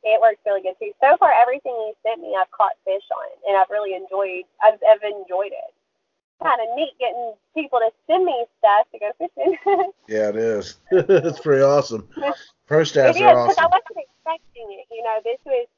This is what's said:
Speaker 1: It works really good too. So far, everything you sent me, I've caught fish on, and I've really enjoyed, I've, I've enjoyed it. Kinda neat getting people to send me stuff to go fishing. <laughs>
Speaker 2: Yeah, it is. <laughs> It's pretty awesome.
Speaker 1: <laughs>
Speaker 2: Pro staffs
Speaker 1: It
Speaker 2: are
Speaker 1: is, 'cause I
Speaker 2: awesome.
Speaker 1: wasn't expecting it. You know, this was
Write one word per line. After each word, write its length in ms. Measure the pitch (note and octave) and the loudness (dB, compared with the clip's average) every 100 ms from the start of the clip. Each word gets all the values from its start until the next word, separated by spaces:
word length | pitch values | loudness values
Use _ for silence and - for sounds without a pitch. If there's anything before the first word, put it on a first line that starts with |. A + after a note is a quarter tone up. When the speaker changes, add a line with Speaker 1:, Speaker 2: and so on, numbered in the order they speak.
Speaker 1:
It 160 | A3 A3 | 2 4
works 200 | A3+ G#3 G#3 | 4 2 -4
really 160 | G3 | -4
good 120 | F#3 F#3 | -6 -10
too. 120 | G#3 - | -14 0
So 160 | C#4 F4 | 2 4
far, 140 | E4 | 4
everything 400 | A3 A#3+ C4+ C4+ | 4 2 0 -6
you 220 | A#3 G#3+ A3 | -8 -8 -8
sent 160 | A3 A3+ | -8 -8
me, 140 | G#3+ G3 | -6 -4
I've 120 | F#3 | -4
caught 220 | - G#3+ - | -2 -4 -2
fish 200 | - G3 _ - | -6 -6 _ -12
on, 120 | - - - | -12 -10 -2
and 80 | G3 | 0
I've 140 | F#3 | 0
really 240 | G#3 G#3 | -2 -6
enjoyed, 500 | F#3 F#3+ F#3+ G3 F3+ - _ | -10 -8 -6 -6 -8 -14 _
I've, 160 | A3 G#3+ A3 | 2 4 2
I've 140 | G#3+ | 2
enjoyed 500 | G#3 G3+ F#3 F3+ G3+ | 2 -10 -8 -6 -6
it. 180 | - - _ _ _ _ _ _ _ | -10 -16 _ _ _ _ _ _ _
Kinda 220 | - A#3+ A3+ | -2 -2 -2
neat 160 | B3 D4+ _ | -4 -6 _
getting 360 | B3 A#3 A#3+ G#3+ _ | -6 -6 -10 -12 _
people 240 | D#4+ C#4+ B3 | -10 -4 -2
to 120 | A3+ _ - | -2 _ -2
send 140 | F4 | 0
me 100 | F4+ B3+ A#3 _ | 0 -2 -8 _
stuff 280 | G#3+ G#3 - | 2 4 0
to 60 | - | -6
go 120 | G#3 - | -10 -8
fishing. 380 | F4 - F4+ E4+ | -10 -4 -2 -2
<laughs> 300 | G4+ F#4 F#4+ _ - | 0 0 -2 _ -6
Speaker 2:
Yeah, 200 | A2 G#2+ | -2 -2
it 60 | G#2+ | -2
is. 400 | A2+ G#2+ F#2+ - | -2 -4 -8 -18
<laughs> 60 | _ | _
It's 480 | F#3 - F#3 E3+ - | 0 4 2 2 -6
pretty 220 | D#3 C3+ | 0 2
awesome. 460 | C#3 C#3+ C3+ A2+ - - C#4 - | 4 2 0 -10 -12 -8 -6 -6
Speaker 1:
<laughs> 280 | - _ _ | -12 _ _
Speaker 2:
Pro 160 | D3+ | 0
staffs 320 | - D3+ C3 F4 | 2 4 2 4
Speaker 1:
It 60 | |
Speaker 2:
are 80 | G#5 | 6
Speaker 1:
is, 240 | - - | 6 4
'cause 40 | F#4+ | 2
I 80 | E4+ | 2
Speaker 2:
awesome. 80 | F#4 | 0
Speaker 1:
wasn't 240 | - F#4 - | -2 -16 -18
expecting 560 | _ E4 E4 _ A#3+ A3 | _ -10 -10 _ -20 -20
it. 120 | G4 B4+ | -18 -18
You 120 | A3+ A3+ | -10 -6
know, 120 | A3 | -6
this 160 | - C4 D4 | -6 -8 -4
was 200 | B3+ A#3+ | -4 -4